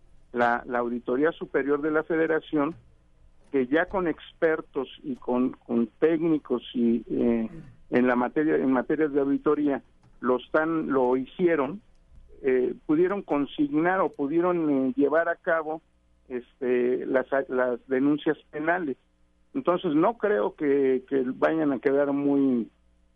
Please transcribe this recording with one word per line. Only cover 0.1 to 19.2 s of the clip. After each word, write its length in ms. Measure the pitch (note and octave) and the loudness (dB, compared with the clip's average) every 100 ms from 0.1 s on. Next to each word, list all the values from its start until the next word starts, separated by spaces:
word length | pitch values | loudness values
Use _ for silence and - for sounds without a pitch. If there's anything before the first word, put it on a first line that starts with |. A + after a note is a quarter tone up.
| - - | -20 -10
la, 300 | A#2+ A#2+ A#2+ - | -2 0 0 -2
la 120 | A#2+ | -4
Auditoría 520 | A#2+ A#2+ B2 B2+ D3+ | -2 -4 -2 0 0
Superior 500 | E3 - D3 C3+ C#3+ | -2 -4 -2 0 0
de 100 | D3+ | 0
la 120 | D#3 | -2
Federación, 720 | D#3 D#3+ D#3+ D#3 - D3+ C#3+ F3 - - _ _ - - - | 0 0 0 0 -2 -2 -2 -4 -16 -20 _ _ -20 -20 -4
que 140 | C#3 B2 | -2 2
ya 180 | D#3 F3+ | 0 0
con 200 | G3+ F3 | -2 -2
expertos 840 | D3 - - E3 D#3+ D#3+ C#3+ B2+ - | -4 -10 -2 0 0 -4 -8 -8 -10
y 140 | D3 A#2+ | -10 -8
con, 360 | - B2 B2+ | -2 0 0
con 360 | - - A#2+ A#2 - | -4 -4 -2 -2 2
técnicos 600 | D#3 E3 E3 D3+ - B2 - | 2 2 0 0 0 -4 -4
y, 320 | B2 A#2 A#2 - | -2 0 0 -2
eh, 400 | C#3 A#2+ A#2 A2+ - - - - | -2 0 0 -2 -10 -18 -20 -2
en 140 | B2 B2 | 2 2
la 120 | B2 | 2
materia, 380 | B2 D#3 D#3 D#3 | 0 0 0 0
en 140 | C3+ | 2
materias 440 | C3 A#2+ D3+ D#3 | 0 0 -2 0
de 80 | C#3+ | 0
auditoría, 600 | C#3 C#3 D3+ D3 D3 C3 - _ - - | 0 0 0 0 0 -2 -6 _ -20 -6
lo 200 | B2 B2+ | -2 -2
están, 520 | - D#3 D#3+ D#3+ D#3 | 0 0 0 -2 0
lo 240 | C3+ B2 C3 | 0 2 0
hicieron, 640 | B2+ - F3 D#3+ C3+ G3+ - _ _ - - - | -2 0 2 2 0 -6 -14 _ _ -20 -20 -6
eh, 320 | C#3 B2+ B2+ - - | 0 2 0 -4 0
pudieron 360 | D#3 F3+ G3+ | 2 2 0
consignar 800 | - D3 C#3 - C#3+ D3 F3 F#3+ | -2 -2 -2 -2 -2 0 0 2
o 80 | D#3 | 0
pudieron, 600 | - C#3+ E3 F3+ F3 D#3 C#3 C3 | -2 -2 0 2 2 2 2 0
eh, 40 | B2+ | 2
llevar 320 | C#3+ D3+ E3+ | 2 2 0
a 80 | F3 | -2
cabo, 440 | - E3 D3+ D#3+ - _ _ _ - | -2 -2 -2 -8 -12 _ _ _ -12
este, 800 | B2 A#2+ _ B2 B2 B2 C3 D3+ | -10 -10 _ -2 0 2 0 0
las, 220 | C3 B2+ C#3 C#3 | -2 0 -2 -2
las 320 | B2+ B2+ A#2+ - | -2 -2 -2 -2
denuncias 500 | C3 C#3+ D3 E3 D3 - | 0 2 2 0 -4 -6
penales. 460 | D3 D#3 F3+ D#3+ - _ _ | -6 -2 -2 -2 -8 _ _